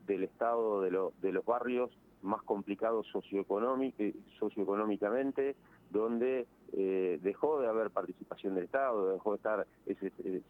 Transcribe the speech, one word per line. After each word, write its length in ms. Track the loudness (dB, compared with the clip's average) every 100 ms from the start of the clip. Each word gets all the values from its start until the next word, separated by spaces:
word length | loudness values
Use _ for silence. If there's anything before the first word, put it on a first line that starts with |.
| -2
del 160 | -2
Estado 600 | -2 0 0 2 2 2
de 80 | 2
lo-, 220 | 2 -2 -2
de 120 | 0
los 120 | 0
barrios 460 | 0 0 0 0 -2 -6 -20 -10
más 200 | -4 -2
complicados 640 | -2 -4 -2 -2 0 0 -2
socioeconómic-, 840 | -6 -4 -4 0 0 2 0 -2 -2
eh, 160 | -2 -4 -10 -6
socioeconómicamente, 1160 | -4 -2 0 2 2 0 0 2 0 0 -2 -2 -12 -20 -4
donde, 560 | 0 0 2 0 0 -4 -10 -8
eh, 460 | -2 2 2 2 0
dejó 380 | -2 0 2 2
de 60 | 2
haber 240 | 0 0
participación 640 | -2 -4 -8 -10 -6 -2
del 100 | -2
Estado, 480 | 0 0 2 2 2
dejó 200 | 0 0
de 40 | -2
estar 300 | 0 0 -2 -8 -8
ese, 260 | -4 -6 -6
eh, 200 | -4 -4